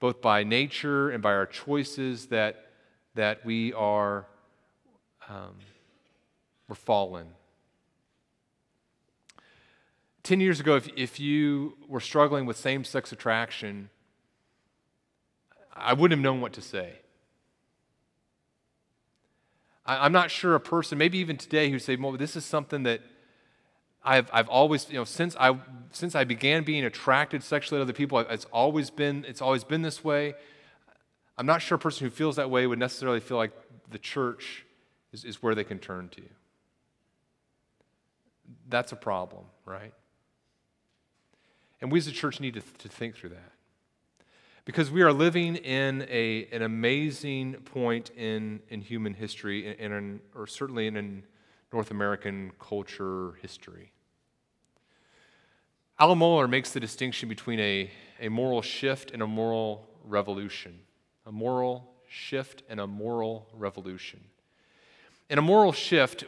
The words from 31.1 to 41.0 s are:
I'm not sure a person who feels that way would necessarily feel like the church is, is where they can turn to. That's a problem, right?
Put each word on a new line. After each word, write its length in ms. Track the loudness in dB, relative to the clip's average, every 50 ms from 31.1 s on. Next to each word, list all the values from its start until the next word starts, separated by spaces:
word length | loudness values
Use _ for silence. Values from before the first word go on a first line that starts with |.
| _ _ _ _ _
I'm 100 | -4 2
not 160 | 2 2 2 2
sure 140 | 0 -2
a 20 | 0
person 260 | 0 -2 -4 -4 -6
who 60 | -6
feels 240 | -4 -2 -2 0 0
that 160 | -2 -2 0
way 160 | 2 2 2
would 140 | 2 2 0
necessarily 400 | -2 -2 -4 -4 -2 -2 -2 -2
feel 160 | -2 -2 -2
like 160 | -2 -2 -2 -4 -10 -20 _ -20 -20 _ -18
the 120 | -16 -14
church 680 | -12 -8 -4 -4 -2 -4 -4 -8 -12 -14 -16 -16 -18 _ _ _ _ _ _ _ _ _ -20
is, 120 | -16 -16
is 160 | -14 -12 -4
where 140 | 0 0 0
they 80 | 0 -2
can 160 | -4 -8 -12
turn 300 | -10 -12 -12 -12 -12 -14
to. 140 | -18 -20 -20 -20 -20 _ _ _ _ _ _ _ _ _ _ _ _ _ _ _ _ _ _ _ _ _ _ _ _ _ _ _ _ _ _ _ _ _ _ _ _ _ _ _ _ _ _ -20 -20 -20 _ -4
That's 220 | -2 -2 -2 -4
a 60 | -8
problem, 480 | -10 -6 -4 -4 -4 -4 -8 -12 -16 -20 -20 _ _ _
right? 300 | -16 -14 -14 -14 -18 -20 _ _ _ _ _ _ _ _ _ _ _ _ _ _ _ _ _ _ _ _ _